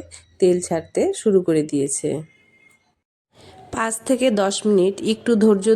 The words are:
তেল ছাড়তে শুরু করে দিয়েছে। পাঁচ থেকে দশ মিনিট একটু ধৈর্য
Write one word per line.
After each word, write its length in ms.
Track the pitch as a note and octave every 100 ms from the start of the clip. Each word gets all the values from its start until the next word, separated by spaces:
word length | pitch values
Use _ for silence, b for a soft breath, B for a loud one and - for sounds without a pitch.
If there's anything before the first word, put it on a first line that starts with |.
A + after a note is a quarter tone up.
| - B B -
তেল 180 | F3+ F3+
ছাড়তে 420 | F3+ E3 E3 F#3 E4+
শুরু 240 | G4 A3 F#3+
করে 200 | F3+ D#3+
দিয়েছে। 440 | D3+ C#3+ C#3+ - D3 C#3+ D#3+ _ _ _ _ _ _ _ _ _ _ _ B B -
পাঁচ 220 | - A3+ A3+
থেকে 220 | - B3 B3+ G#3
দশ 140 | G3 G3
মিনিট 320 | G#3+ G3+ F#3 G3 -
একটু 220 | A3 - A3+
ধৈর্য 300 | A3 G3+ G#3+